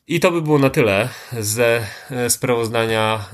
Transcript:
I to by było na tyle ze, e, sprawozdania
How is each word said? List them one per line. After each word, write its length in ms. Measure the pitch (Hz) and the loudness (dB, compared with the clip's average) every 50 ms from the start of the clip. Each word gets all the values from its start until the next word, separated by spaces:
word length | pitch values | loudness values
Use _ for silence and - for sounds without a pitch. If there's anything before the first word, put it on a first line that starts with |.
| _ | _
I 120 | - 165 160 | -4 0 2
to 120 | - 185 | 2 2
by 100 | 170 170 | 2 0
było 180 | 156 151 151 139 | 0 2 2 4
na 100 | 135 135 | 4 2
tyle 400 | 135 147 120 104 98 101 120 131 - - - - 123 117 | 2 2 2 2 2 0 0 -2 -6 -12 -14 -12 -8 -6
ze, 420 | 104 104 107 123 120 117 117 117 110 101 - - - - | -4 -4 0 2 2 2 2 2 -2 -6 -12 -16 -12 -8
e, 180 | 131 123 120 120 | -6 -4 -2 -2
sprawozdania 960 | - - 127 123 120 117 113 110 120 113 113 113 110 110 110 110 110 107 101 - | -2 -2 0 0 0 0 0 0 0 0 0 2 2 2 2 2 0 -2 -6 -10